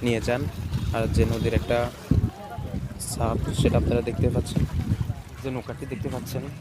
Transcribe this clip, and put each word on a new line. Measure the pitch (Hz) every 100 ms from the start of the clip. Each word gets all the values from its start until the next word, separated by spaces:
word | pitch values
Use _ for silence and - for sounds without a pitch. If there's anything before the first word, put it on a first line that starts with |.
| 123
নিয়ে | 113 123
যান। | 120 101 - - - - 117
আর | 113 -
যে | 110
নদীর | 117 113 110
একটা | - 120 120 - - - - - 415 698 - - - - -
ছাপ, | - 113 113 - -
সেটা | 123 117
আপনারা | 117 120 120
দেখতে | 117 123 123
পাচ্ছেন। | - - - - - - - - - -
যে | 135 127
নৌকাটি | - 117 139
দেখতে | 127 135
পাচ্ছেন | 127 - 135 139 139